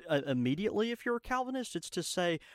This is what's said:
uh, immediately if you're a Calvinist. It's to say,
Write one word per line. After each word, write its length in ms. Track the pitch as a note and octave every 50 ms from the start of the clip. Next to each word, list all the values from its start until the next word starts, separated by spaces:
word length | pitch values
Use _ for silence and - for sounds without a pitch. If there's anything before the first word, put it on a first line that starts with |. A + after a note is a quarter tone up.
| - E3
uh, 140 | D#3 C#3+ B2+
immediately 640 | C#3 C3 B2 A#2+ B2+ C3+ E3 G#3 G#3+ - G3+ A3+ A#3
if 140 | A#3+ - -
you're 100 | B3 A#3+
a 40 | A#3
Calvinist. 560 | - - B3+ B3+ B3 B3+ C4 C4 A#3 - -
It's 120 | E3+ - -
to 120 | - F#3
say, 380 | E3+ - - F#3 F3 F3 E3 D#3 - -